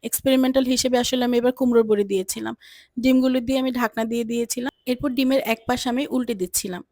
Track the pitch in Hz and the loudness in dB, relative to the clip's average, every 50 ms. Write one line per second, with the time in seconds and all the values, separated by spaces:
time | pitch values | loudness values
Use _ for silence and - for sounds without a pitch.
0 | - 240 - - - 269 262 262 262 254 262 269 269 247 262 247 - 254 247 247 | -8 -6 -6 -2 0 2 2 4 2 2 2 2 2 2 0 0 0 2 2 0
1 | 247 - - 254 247 240 247 240 233 247 254 - 262 247 240 233 226 214 214 202 | 0 0 0 0 0 2 0 2 2 2 0 2 0 4 4 4 4 4 2 0
2 | 208 196 196 185 185 190 - 233 220 220 233 _ _ - - - - _ _ - | 2 0 0 -2 -2 -4 -6 -8 -8 -8 -10 _ _ -20 -20 -20 -20 _ _ -2
3 | 226 262 262 262 254 262 254 262 240 233 262 262 262 262 247 247 240 220 - 226 | 2 4 4 4 4 4 2 0 0 0 -2 0 0 -2 -2 0 -2 -2 -2 -2
4 | 226 226 226 233 233 220 233 233 233 226 - 254 240 269 - _ _ - 254 247 | -4 -2 -2 -4 -2 -2 -2 -4 -2 -4 -4 -6 -6 -8 -8 _ _ -4 -4 -2
5 | - 294 254 247 269 254 269 269 - - 226 - - - 247 247 - 262 240 247 | -2 -4 -2 0 2 2 2 2 2 0 -4 -4 -2 -4 -2 -2 -2 -2 -2 -2
6 | 294 - - 254 247 233 240 190 185 180 - - - 196 185 175 - _ | -2 -2 -2 -4 -2 -2 -4 -4 -4 -4 -4 -6 -6 -4 -8 -10 -12 _